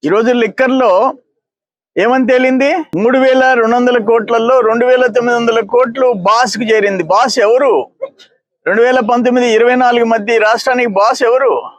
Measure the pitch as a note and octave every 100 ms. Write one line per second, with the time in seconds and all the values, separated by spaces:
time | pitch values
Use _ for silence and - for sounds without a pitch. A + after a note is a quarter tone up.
0 | D3 G3+ A3+ A#3+ A3 - C4 C4 A#3+ F#3
1 | B3+ - _ _ _ _ _ _ _ -
2 | G#3 C4 B3 B3+ C4 C4 C#4 F4 D#4 D#3+
3 | A3 C4 C4 C4 C4 B3+ A3+ A#3+ B3 B3
4 | G#3 A#3 G#3+ A#3 A3+ C4 A3 A#3 B3 B3+
5 | B3+ B3 A#3+ A#3+ A#3 A3+ G3+ A#3+ B3+ B3
6 | B3+ A3 F3+ A3 B3 G#3 A3+ A3 G3+ F#3+
7 | E3 F#3+ B3 B3+ G#3 B3 C#4 E3+ - _
8 | C5+ _ - _ _ _ - G3+ A#3+ B3+
9 | A3 B3 B3 B3 B3 A3 A#3+ B3+ B3 A#3+
10 | A3+ A3+ G#3 A3+ G#3+ A3+ - B3+ A#3+ G3
11 | G#3+ C4 B3 B3+ C4+ C3 B2